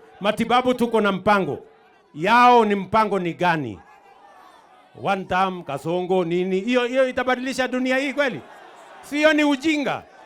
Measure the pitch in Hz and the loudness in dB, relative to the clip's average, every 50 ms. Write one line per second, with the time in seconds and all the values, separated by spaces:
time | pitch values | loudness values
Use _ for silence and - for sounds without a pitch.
0 | - - - - 180 208 214 214 233 226 233 247 247 254 254 247 240 233 226 220 | -18 -20 -12 -6 -4 -2 -2 -2 0 0 0 0 2 0 0 0 0 0 0 0
1 | 208 202 190 185 185 208 208 202 185 143 123 - - - - _ _ _ _ _ | 2 0 0 0 0 2 2 2 0 -2 -6 -8 -12 -16 -20 _ _ _ _ _
2 | _ _ - 147 160 196 233 240 247 247 247 240 220 208 202 202 190 185 214 220 | _ _ -10 -4 0 2 4 6 8 8 6 6 4 4 0 -2 -2 0 0 0
3 | 220 208 196 196 180 170 156 131 175 175 165 156 139 117 98 87 - - - - | 0 0 0 -2 -4 -4 -4 -2 0 0 0 0 -4 -6 -10 -14 -18 -20 -20 -20
4 | _ - - - - - - - - - - - _ _ _ - _ _ - 117 | _ -20 -20 -20 -20 -20 -20 -20 -20 -20 -20 -20 _ _ _ -20 _ _ -16 -8
5 | 113 170 202 190 185 185 185 180 190 190 185 180 170 - 139 143 - 160 170 180 | -4 -2 -2 -2 -4 -2 -2 0 0 -2 -4 -6 -10 -10 -10 -8 -6 -4 -4 -2
6 | 180 170 190 185 180 165 170 180 180 190 185 185 196 240 247 247 247 240 254 262 | -2 0 0 0 0 0 -2 -2 -2 0 -2 -2 -2 0 0 0 0 0 0 0
7 | 262 254 247 254 247 254 254 247 254 269 247 220 262 254 247 254 254 254 254 262 | 0 0 0 -2 -2 -2 -2 -2 -4 -6 -4 -4 -4 -4 -4 -4 -2 -2 -2 -2
8 | 277 285 240 285 285 262 196 131 - - - - - - - - - - - - | -2 -2 -2 -2 -2 -2 -4 -8 -12 -16 -20 -20 -20 -20 -20 -20 -20 -20 -20 -20
9 | - - 277 294 302 311 311 302 302 294 285 269 269 320 302 294 269 196 147 113 | -12 -6 0 2 4 4 4 4 2 2 0 0 0 -2 -2 -2 -2 -4 -4 -6
10 | - - - - - | -8 -14 -20 -20 -20